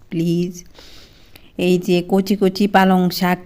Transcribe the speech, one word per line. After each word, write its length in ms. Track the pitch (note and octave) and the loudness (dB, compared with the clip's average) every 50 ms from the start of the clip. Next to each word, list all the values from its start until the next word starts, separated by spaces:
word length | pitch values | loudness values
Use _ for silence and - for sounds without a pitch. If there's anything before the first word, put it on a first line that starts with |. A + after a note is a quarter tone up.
| - | -16
প্লিজ। 460 | - - E3 E3 F3 E3+ F3 F3 F#3 F3 - - - - - - - - - - - - - - - - - - - _ - | -8 -6 -4 -2 0 0 -2 -2 -4 -8 -12 -18 -20 -20 -20 -20 -20 -20 -20 -20 -20 -20 -20 -20 -20 -20 -20 -20 -16 _ -4
এই 160 | F3+ F3+ F3+ F3 | 0 0 0 0
যে 180 | F3+ - F3 F3 F3 F3 | 0 0 0 0 0 0
কচি 260 | F#3+ G3 F#3+ - G#3 | 0 0 0 0 0
কচি 280 | F#3+ G3 F#3+ F#3+ - G3+ G3+ | 0 0 0 0 0 0 2
পালং 340 | - G3 F#3+ F#3+ F#3 F#3 F3+ F3+ - | 2 4 4 4 4 2 2 0 -2
শাক 260 | - F#3 F3+ F3+ F3+ - | -2 -2 -2 -2 -2 0